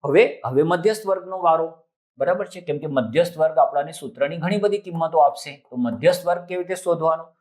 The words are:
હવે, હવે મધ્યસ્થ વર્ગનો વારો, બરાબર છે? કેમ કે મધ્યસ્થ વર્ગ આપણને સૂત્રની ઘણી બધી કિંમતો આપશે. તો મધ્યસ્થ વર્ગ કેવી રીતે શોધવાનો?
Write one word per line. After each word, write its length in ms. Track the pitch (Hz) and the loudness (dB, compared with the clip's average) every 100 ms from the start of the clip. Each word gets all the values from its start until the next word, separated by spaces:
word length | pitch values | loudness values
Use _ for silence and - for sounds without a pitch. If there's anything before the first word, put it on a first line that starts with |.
હવે, 180 | 143 151 254 - 117 | 4 4 4 2 -2
હવે 120 | 127 156 | 2 2
મધ્યસ્થ 320 | 180 196 214 196 | 2 0 0 -2
વર્ગનો 260 | 185 180 185 175 | -4 -4 -2 2
વારો, 220 | 160 165 - _ _ _ _ | 2 0 -8 _ _ _ _
બરાબર 280 | 170 180 185 | -2 -2 -4
છે? 80 | 185 175 | -10 -8
કેમ 120 | 147 | -6
કે 80 | 151 135 | -4 -4
મધ્યસ્થ 400 | 110 131 170 156 | -2 0 0 0
વર્ગ 180 | 156 156 | 0 2
આપણને 320 | 135 143 143 - | 2 0 -4 -10
સૂત્રની 400 | 135 - 143 165 | -14 -4 -4 -2
ઘણી 180 | 170 208 | -2 0
બધી 180 | 202 202 185 | 0 -2 -6
કિંમતો 360 | 170 165 165 | -4 0 4
આપશે. 300 | 147 - 151 135 _ | 4 4 -14 -18 _
તો 80 | 123 | -4
મધ્યસ્થ 420 | 120 - 151 180 175 | -4 2 2 2 -2
વર્ગ 160 | 175 175 | -4 -4
કેવી 160 | 180 | -8
રીતે 180 | 175 180 | -6 -6
શોધવાનો? 420 | 180 160 160 160 165 _ | -2 0 0 -2 -6 _